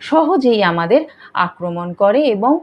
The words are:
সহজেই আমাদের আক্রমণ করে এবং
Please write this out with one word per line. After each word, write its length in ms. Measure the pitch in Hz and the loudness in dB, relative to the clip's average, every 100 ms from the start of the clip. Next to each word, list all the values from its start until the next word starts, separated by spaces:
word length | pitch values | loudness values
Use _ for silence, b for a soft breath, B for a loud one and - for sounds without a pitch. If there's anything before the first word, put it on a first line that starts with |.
| - | -2
সহজেই 500 | 320 311 370 254 220 180 | 0 2 2 2 2 2
আমাদের 320 | 170 170 269 311 B B - 180 | 0 2 0 0 B B -4 -4
আক্রমণ 420 | - 175 175 175 | -4 -8 -8 -8
করে 260 | 175 202 247 294 | 0 0 2 0
এবং 180 | 202 240 330 | 0 0 0